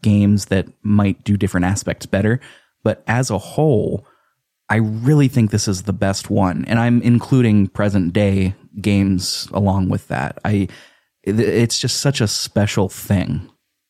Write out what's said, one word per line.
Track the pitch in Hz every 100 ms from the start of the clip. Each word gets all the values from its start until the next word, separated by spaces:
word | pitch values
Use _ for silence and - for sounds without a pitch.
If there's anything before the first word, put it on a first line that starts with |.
games | 107 104 101 104 -
that | 95 - _
might | 104 104 98 -
do | - 101
different | 98 92 90
aspects | 101 - - -
better, | 98 110 123 - - _ _
but | - - -
as | 120 131
a | 95
whole, | - - 156 - - - - _ _ _ _ _ -
I | 107
really | 110 110 127 151 131
think | 127 104
this | 104 -
is | 92
the | 101
best | 92 98 98 -
one. | 101 92 - -
And | 117
I'm | 120 120
including | 117 117 - 131 117 104 95
present | - 104 98 85
day | 104 101 98 92 - - 98
games | 101 101 98 92 - - -
along | 95 101 95 90
with | - -
that. | - 71 -
I, | 92 101 95 - - _ _ _
th-, | 98 110
it's | 110 95 117 -
just | 123 -
such | 143 -
a | 104
special | - - 107 104 113 95
thing. | - - 95 - 82 - _ _ _